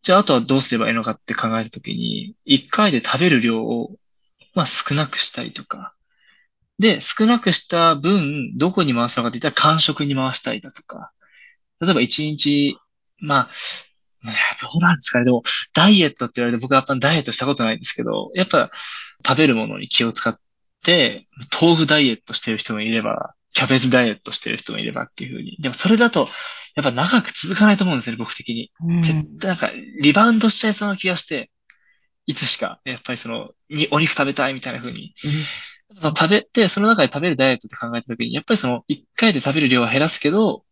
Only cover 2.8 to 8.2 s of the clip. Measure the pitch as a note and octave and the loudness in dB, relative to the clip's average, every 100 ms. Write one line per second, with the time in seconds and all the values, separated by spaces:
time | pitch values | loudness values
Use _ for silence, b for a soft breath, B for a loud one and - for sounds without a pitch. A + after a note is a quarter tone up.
2.8 | G#3 C3 - C3 F3+ C3 A#2 A2+ A2+ A#2 | 2 2 -2 2 4 4 2 0 -2 -4
3.8 | - G#3+ _ _ _ _ _ F#3 D#3 - | -6 -14 _ _ _ _ _ -2 0 0
4.8 | - D3 C#3+ - - - B2 - - - | 0 -2 -2 0 0 0 -10 -14 -14 -14
5.8 | - _ _ _ _ _ _ _ _ - | -14 _ _ _ _ _ _ _ _ 2
6.8 | G#3+ C#3+ - - A3 A#3+ G3 E3 - E3+ | 2 4 0 2 2 2 2 0 0 2
7.8 | E3 D3 D#3+ G3+ | 4 4 2 2